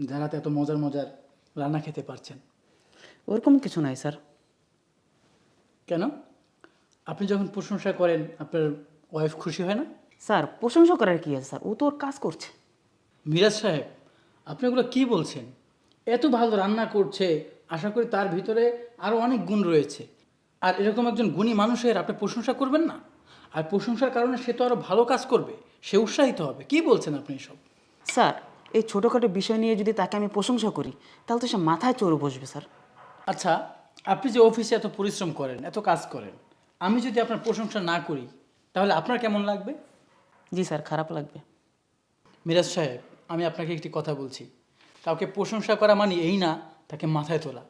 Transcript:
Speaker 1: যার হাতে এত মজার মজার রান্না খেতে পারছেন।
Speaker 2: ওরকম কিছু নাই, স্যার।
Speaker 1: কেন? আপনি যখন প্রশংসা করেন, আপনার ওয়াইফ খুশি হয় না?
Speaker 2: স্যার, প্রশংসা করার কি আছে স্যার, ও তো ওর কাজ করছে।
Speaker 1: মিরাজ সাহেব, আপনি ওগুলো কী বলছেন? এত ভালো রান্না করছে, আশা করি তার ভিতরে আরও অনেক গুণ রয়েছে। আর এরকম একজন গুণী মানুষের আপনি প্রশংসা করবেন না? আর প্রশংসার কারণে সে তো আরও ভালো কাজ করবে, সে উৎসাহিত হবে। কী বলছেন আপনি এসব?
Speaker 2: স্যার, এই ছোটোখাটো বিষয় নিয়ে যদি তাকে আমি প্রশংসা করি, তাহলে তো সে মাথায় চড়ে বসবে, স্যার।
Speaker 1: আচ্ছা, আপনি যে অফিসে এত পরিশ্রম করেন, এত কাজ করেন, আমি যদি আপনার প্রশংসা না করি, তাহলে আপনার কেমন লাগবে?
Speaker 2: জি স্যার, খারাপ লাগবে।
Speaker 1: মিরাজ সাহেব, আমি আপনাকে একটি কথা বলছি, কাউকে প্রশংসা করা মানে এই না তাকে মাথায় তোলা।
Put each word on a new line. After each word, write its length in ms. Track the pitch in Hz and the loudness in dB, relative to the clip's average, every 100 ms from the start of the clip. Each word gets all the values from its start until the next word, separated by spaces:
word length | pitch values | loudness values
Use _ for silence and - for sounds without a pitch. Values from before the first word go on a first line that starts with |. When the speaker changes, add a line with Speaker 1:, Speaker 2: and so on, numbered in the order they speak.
Speaker 1:
যার 220 | 139 143 | -6 -4
হাতে 140 | 147 151 | -4 -4
এত 120 | 156 | -2
মজার 300 | 147 147 151 | 0 0 0
মজার 280 | 147 139 135 - _ _ _ - | -2 -4 -6 -10 _ _ _ -6
রান্না 240 | 143 160 | -4 -4
খেতে 220 | 156 151 | -4 -10
পারছেন। 360 | 131 127 - 127 _ _ _ _ _ _ - - - | -12 -14 -16 -20 _ _ _ _ _ _ -20 -16 -6
Speaker 2:
ওরকম 300 | 214 254 277 | 0 4 4
কিছু 220 | 208 - | 4 -2
নাই, 160 | 143 131 | -2 -2
স্যার। 160 | 151 147 - _ _ _ _ _ _ _ _ _ _ _ _ _ _ _ - | -6 -8 -14 _ _ _ _ _ _ _ _ _ _ _ _ _ _ _ -6
Speaker 1:
কেন? 160 | 170 220 - - _ _ _ - _ _ _ - | -2 -2 -6 -12 _ _ _ -20 _ _ _ -12
আপনি 200 | 156 202 | -6 -2
যখন 200 | 202 196 | 0 -2
প্রশংসা 460 | - - 196 196 | -6 -6 -4 -2
করেন, 340 | 175 180 165 151 - | 2 2 2 -2 -10
আপনার 460 | 151 170 156 147 - _ _ | -6 0 0 -2 -10 _ _
ওয়াইফ 240 | 156 156 156 | -2 -2 -4
খুশি 260 | - 151 | -8 -4
হয় 120 | 180 214 | -2 -2
না? 100 | 311 - _ _ | -4 -12 _ _
Speaker 2:
স্যার, 260 | - 202 143 | 0 0 0
প্রশংসা 480 | - 233 330 339 302 | -2 0 6 8 8
করার 220 | 208 170 | 4 2
কি 180 | 156 139 | 0 -6
আছে 80 | 131 | -6
স্যার, 160 | 135 - | -8 -6
ও 100 | 220 | 0
তো 120 | 294 | 0
ওর 120 | 285 | 0
কাজ 200 | 277 277 | -6 -6
করছে। 300 | 185 156 - - _ _ _ _ _ _ 151 | -6 -8 -12 -20 _ _ _ _ _ _ -2
Speaker 1:
মিরাজ 260 | 160 208 | 4 4
সাহেব, 340 | 208 214 151 123 - _ _ _ _ - | 4 0 -2 -4 -12 _ _ _ _ -16
আপনি 220 | - 247 | -4 0
ওগুলো 140 | 254 | 0
কী 220 | 247 254 262 | 0 2 2
বলছেন? 400 | 202 - 135 117 - _ _ _ _ - | 2 -2 -8 -14 -20 _ _ _ _ -2
এত 200 | 240 302 | 2 4
ভালো 300 | 240 233 214 | 4 4 4
রান্না 300 | 190 220 220 | 2 0 0
করছে, 640 | 214 196 - 185 151 - - - | 0 0 0 0 0 -2 -16 -10
আশা 220 | 165 202 | -6 -4
করি 160 | 220 233 | -2 0
তার 220 | 202 196 | 0 0
ভিতরে 600 | 170 190 220 240 240 - - | -2 -2 2 2 0 -8 -8
আরও 180 | 190 226 | -2 0
অনেক 280 | 233 254 170 | 2 0 0
গুণ 160 | 208 | 0
রয়েছে। 440 | 180 160 139 - - _ _ _ _ _ | 4 4 2 -4 -16 _ _ _ _ _
আর 140 | 185 185 | 0 2
এরকম 280 | 202 214 240 | 2 2 0
একজন 200 | 214 214 | 2 0
গুণী 240 | 151 220 214 | 2 0 2
মানুষের 420 | 214 240 240 202 | 2 2 2 2
আপনি 200 | 175 - | 0 -4
প্রশংসা 340 | 202 - 226 | -4 -4 -4
করবেন 300 | 254 269 302 | -2 0 2
না? 180 | 320 - - _ _ - - | 0 -4 -16 _ _ -20 -12
আর 100 | 156 | -8
প্রশংসার 480 | 156 196 196 226 254 | -2 -2 -2 0 0
কারণে 260 | 247 240 247 | 2 0 0
সে 160 | - | -2
তো 120 | 240 247 | 0 0
আরও 120 | 233 | 0
ভালো 280 | 156 196 233 | 2 4 4
কাজ 220 | 254 - | 2 2
করবে, 280 | 220 147 - - _ | 0 0 -10 -18 _
সে 140 | - 202 | 0 2
উৎসাহিত 440 | 220 - 269 226 | 4 4 4 2
হবে। 240 | 151 127 135 | -4 -6 0
কী 160 | 302 | 2
বলছেন 340 | 330 208 160 143 | 6 4 2 -6
আপনি 220 | 143 135 | -6 -12
এসব? 200 | - - _ _ _ _ - | -14 -20 _ _ _ _ -4
Speaker 2:
স্যার, 280 | - 190 - - - - | 2 2 2 -8 -20 -4
এই 100 | 220 | 0
ছোটোখাটো 460 | 220 202 226 240 233 | 0 0 2 2 2
বিষয় 300 | 185 185 220 | 0 -2 0
নিয়ে 180 | 226 220 | 2 0
যদি 160 | 208 | 0
তাকে 240 | 214 185 208 | 0 -2 -2
আমি 120 | 208 | -2
প্রশংসা 420 | 202 196 247 214 | -2 0 0 0
করি, 220 | - 131 127 - - - | -2 -6 -10 -18 -14 -4
তাহলে 140 | 233 | -2
তো 60 | 240 | -2
সে 100 | 240 | 0
মাথায় 380 | 160 165 247 254 | 2 2 2 2
চড়ে 220 | 190 156 | 2 2
বসবে, 300 | 143 131 131 | 0 -6 -12
স্যার। 160 | 143 - - _ - - - - | -14 -16 -20 _ -20 -20 -12 -8
Speaker 1:
আচ্ছা, 260 | 190 185 165 - - _ _ - | -4 0 0 -2 -14 _ _ -2
আপনি 280 | 190 269 | -2 2
যে 80 | 233 | 6
অফিসে 340 | 226 220 220 220 | 6 6 0 0
এত 120 | 208 - | -2 -4
পরিশ্রম 360 | 202 202 185 | -4 -4 -6
করেন, 320 | - 139 123 147 | -4 -6 -8 -10
এত 140 | 214 | -4
কাজ 280 | 196 165 - | 0 0 -2
করেন, 280 | 131 104 - _ _ _ - | -12 -14 -18 _ _ _ -6
আমি 200 | 180 233 | 0 0
যদি 200 | 247 226 | 0 0
আপনার 180 | 226 214 | 0 -2
প্রশংসা 420 | 233 196 220 214 | -4 -4 -4 -4
না 200 | 175 170 | -2 -2
করি, 280 | 156 147 123 - _ _ _ | -2 -6 -8 -16 _ _ _
তাহলে 200 | 185 202 165 | 0 2 2
আপনার 240 | 165 247 | 0 -2
কেমন 240 | 226 208 202 | 0 0 -2
লাগবে? 300 | 202 196 302 - _ _ _ _ _ _ | -4 -6 -12 -14 _ _ _ _ _ _
Speaker 2:
জি 120 | 175 180 | -6 -4
স্যার, 180 | 151 | -4
খারাপ 300 | 151 156 156 | -4 -4 -4
লাগবে। 260 | 165 147 151 - _ _ _ _ _ _ _ _ _ 165 | -6 -10 -14 -20 _ _ _ _ _ _ _ _ _ 0
Speaker 1:
মিরাজ 200 | 165 165 | 2 2
সাহেব, 340 | - 151 123 - - - | 0 -2 -4 -14 -20 -8
আমি 160 | 165 170 | -4 -2
আপনাকে 300 | 165 165 165 | -4 -6 -6
একটি 140 | 160 | -6
কথা 220 | 160 151 147 | -6 -4 -6
বলছি, 360 | 135 - 123 _ _ _ _ _ - | -8 -12 -18 _ _ _ _ _ -4
কাউকে 220 | 160 190 | -2 -4
প্রশংসা 480 | 196 190 220 202 214 | -4 -4 -2 0 4
করা 200 | 214 202 | 6 6
মানে 200 | 208 175 | 4 2
এই 220 | 165 196 | 2 2
না 240 | 175 156 - - - | 2 0 -6 -20 -16
তাকে 180 | 151 160 | -6 -2
মাথায় 320 | 156 147 165 | -2 0 -4
তোলা। 260 | 156 123 - | -4 -12 -18